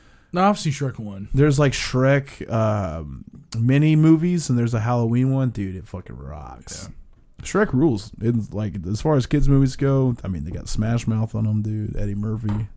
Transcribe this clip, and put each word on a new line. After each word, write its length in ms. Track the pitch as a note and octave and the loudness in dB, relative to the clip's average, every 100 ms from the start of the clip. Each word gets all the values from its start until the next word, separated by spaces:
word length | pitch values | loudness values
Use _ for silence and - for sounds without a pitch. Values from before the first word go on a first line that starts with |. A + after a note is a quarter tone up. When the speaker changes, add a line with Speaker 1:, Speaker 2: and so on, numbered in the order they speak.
| _ _ _ | _ _ _
Speaker 1:
No, 120 | F3+ | 0
I've 160 | G3 G3+ | 2 2
seen 140 | D#3+ | -2
Shrek 260 | C3+ C#3 A#2 | -2 -4 -6
one. 280 | G#2 G2 G#2 | -10 -10 -2
Speaker 2:
There's, 240 | C3+ D3+ C#3 | 4 4 6
like, 140 | D3 | 4
Shrek, 760 | - - B2+ C3 C#3 C#3 - - | 2 -2 2 4 4 0 -12 -4
um, 760 | A2+ A2 G#2 F#2 D#2+ D2+ C2 - - - A2+ | 0 0 0 -2 -6 -10 -14 -16 -20 -10 -2
mini 380 | A#2+ C#3 D#3 D#3 | 2 4 4 6
movies, 520 | D#3 D#3+ F3 F3 D3 | 6 6 4 0 0
and 80 | B2 | 0
there's 160 | A#2+ A#2 | 0 0
a 40 | |
Halloween 520 | A2+ B2 A#2 A#2+ C3 | 0 0 2 2 2
one. 180 | C3+ B2+ | 2 0
Dude, 260 | A2+ F#2+ F#2 | -2 -6 -8
it 120 | - | -10
fucking 280 | F#2 - B1 | -14 -14 -16
rocks. 720 | C2+ D2+ C2+ B1 - - G2 - - - _ - | -14 -14 -14 -16 -14 -14 -14 -18 -20 -20 _ -18
Speaker 1:
Yeah. 60 | - | -4
Speaker 2:
Shrek 280 | - G#3 | 0 2
rules. 380 | B2+ D#3+ G#2+ G#2 - | 2 2 0 -6 -4
It's 320 | G#2+ A#2+ G2+ | -2 0 -2
like, 220 | G2 G#2+ G2 E2+ | -6 -6 -6 -6
as 140 | A2+ | -2
far 140 | D#3 D3 | 0 0
as 100 | A#2 | 2
kids 240 | D3 C#3 | 2 4
movies 260 | C#3 C3+ - | 6 4 0
go, 400 | C#3 C3+ C3 A#2+ | 0 2 0 -2
I 40 | - | -6
mean, 160 | F2 | -6
they 80 | D2+ | -6
got 180 | - - | -8 -6
Smash 380 | - G#2+ A#2 - | -2 0 0 0
Mouth 260 | A2 A2 A2 | -2 -2 -2
on 120 | G#2+ | -2
'em, 140 | G#2+ | -2
dude. 340 | G#2+ G#2+ G#2+ - | -2 -4 -4 -4
Eddie 180 | G2+ G2+ | -4 -4
Murphy. 520 | G#2+ A2 G#2+ G#2 G#2+ | -4 -4 -4 -4 -6